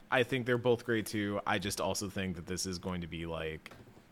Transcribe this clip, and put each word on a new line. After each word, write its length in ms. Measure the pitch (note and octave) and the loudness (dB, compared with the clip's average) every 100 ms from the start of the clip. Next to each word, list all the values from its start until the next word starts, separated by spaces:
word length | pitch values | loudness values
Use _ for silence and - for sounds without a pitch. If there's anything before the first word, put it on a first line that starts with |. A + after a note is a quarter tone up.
| - | 0
I 140 | B2+ | 2
think 220 | A#2+ C3 A#2 | 4 2 2
they're 120 | B2 | 2
both 280 | A#2+ A#2 - | 4 4 4
great 200 | A2+ G2 | 2 2
too. 360 | G#2+ G2+ G2+ - | 0 0 0 0
I 140 | G#2 | 0
just 220 | F#2+ - | 0 0
also 260 | E2+ F#2+ G2+ | 0 0 -2
think 300 | G2+ F#2+ E2+ | -2 -2 -4
that 80 | E2+ | -4
this 180 | F2+ F#2+ | -4 -2
is 140 | F2 | -4
going 220 | F#2 F2+ | -4 -4
to 60 | E2+ | -4
be, 180 | E2 E2 | -6 -4
like, 460 | D#2+ D#2+ D#2 - - - - - | -4 -4 -6 -10 -18 -20 -20 -6